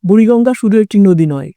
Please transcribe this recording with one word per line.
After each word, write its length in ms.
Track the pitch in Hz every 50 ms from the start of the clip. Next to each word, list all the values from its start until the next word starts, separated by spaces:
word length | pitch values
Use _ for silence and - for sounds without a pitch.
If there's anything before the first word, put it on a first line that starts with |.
| -
বুড়িগঙ্গা 500 | 175 196 220 226 214 240 233 240 262 254
শুধু 220 | - - 214 208
একটি 200 | 220 214 196 - 208
নদী 260 | 196 190 180 160 160
নয় 240 | 151 143 139 143 156 -